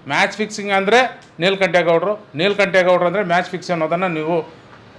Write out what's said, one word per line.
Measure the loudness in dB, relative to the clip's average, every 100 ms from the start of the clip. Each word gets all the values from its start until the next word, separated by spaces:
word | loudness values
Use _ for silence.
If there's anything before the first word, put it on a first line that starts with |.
| -4
ಮ್ಯಾಚ್ | 0 0
ಫಿಕ್ಸಿಂಗ್ | -2 -8 -6 -2
ಅಂದರೆ | 0 2 2 2 -4 -18 -4
ನೀಲಕಂಠೇಗೌಡರು, | -2 0 2 2 2 2 0 -6 -8
ನೀಲಕಂಠೇಗೌಡರು | -2 0 0 2 2 4 4 2
ಅಂದರೆ | 0
ಮ್ಯಾಚ್ | 0 0 -2
ಫಿಕ್ಸ್ | -8 -6
ಅನ್ನೋದನ್ನು | -4 -2 -2 -2
ನೀವು | -4 -2 -2 -4 -16 -20 -20 -20